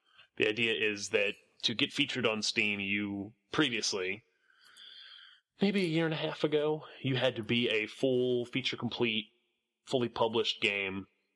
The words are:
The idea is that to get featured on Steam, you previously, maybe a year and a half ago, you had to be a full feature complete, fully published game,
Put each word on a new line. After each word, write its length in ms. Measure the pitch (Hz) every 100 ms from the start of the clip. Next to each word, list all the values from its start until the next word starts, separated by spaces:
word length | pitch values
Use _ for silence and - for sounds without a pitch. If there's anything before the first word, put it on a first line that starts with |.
| _ - - -
The 140 | 110
idea 240 | 107 113
is 360 | 107 107 101 98
that 260 | 107 101 - _ _
to 100 | -
get 200 | 113 139
featured 320 | - 143 131 120
on 160 | 107
Steam, 400 | 104 117 104 101
you 520 | 98 104 101 101 98 - _
previously, 680 | - 147 113 - 101 92 104 - _ _ _ - - - - - - - - _ _
maybe 200 | 196 202
a 40 | 175
year 180 | 160 165
and 80 |
a 40 | 156
half 260 | 156 156
ago, 400 | 151 147 151 156 - -
you 140 | 131 127
had 200 | 127 117
to 60 |
be 260 | 107 120 120
a 180 | 110 107
full 580 | - 135 127 127 123 117
feature 320 | 135 127 -
complete, 480 | 120 - 120 110 107 _ _ _ _ _ -
fully 240 | 135 120
published 520 | - 117 113 107 -
game, 460 | 107 101 98 95 92 _ _